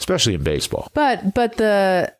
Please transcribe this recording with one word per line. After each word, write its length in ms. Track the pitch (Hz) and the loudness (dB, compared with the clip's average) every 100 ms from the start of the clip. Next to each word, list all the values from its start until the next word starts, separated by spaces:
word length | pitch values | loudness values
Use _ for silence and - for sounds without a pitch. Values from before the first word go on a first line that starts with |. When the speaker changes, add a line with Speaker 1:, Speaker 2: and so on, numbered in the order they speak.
Speaker 1:
especially 340 | - 185 - | -2 0 0
in 80 | 87 | 0
baseball. 480 | 71 73 - - - | -2 -2 -2 -6 -4
Speaker 2:
But, 380 | - 285 240 196 | 0 0 0 -2
but 260 | 240 233 226 | 0 0 0
the, 540 | 214 202 190 185 - | 2 2 2 2 -2